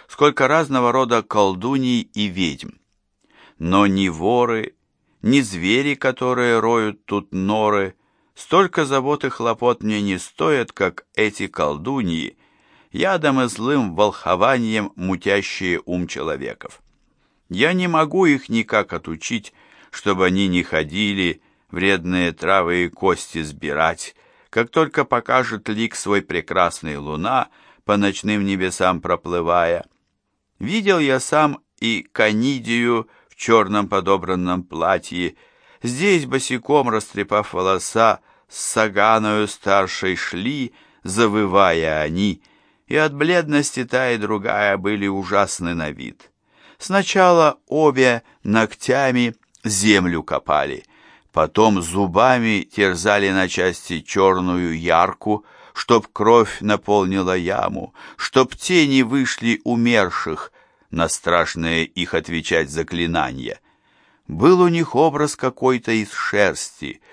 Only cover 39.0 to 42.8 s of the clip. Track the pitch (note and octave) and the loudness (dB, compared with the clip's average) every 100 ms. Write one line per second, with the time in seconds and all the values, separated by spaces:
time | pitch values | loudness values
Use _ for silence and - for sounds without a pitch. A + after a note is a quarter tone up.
39 | G#2+ A2+ G#2+ G#2+ G#2 - G2 G2 F#2 - | 4 4 2 0 -2 -4 2 2 2 -2
40 | F#2+ F2+ - F2 A2+ D3 A#2+ - _ _ | -4 -4 -6 -6 -6 -6 -8 -10 _ _
41 | F#2+ G2+ A2 G#2+ G2 G2 F#2 E2 D#2+ D#2 | -6 0 2 2 4 4 4 4 0 -2
42 | D#2 E2+ G2+ - _ _ _ _ | -2 0 -2 -2 _ _ _ _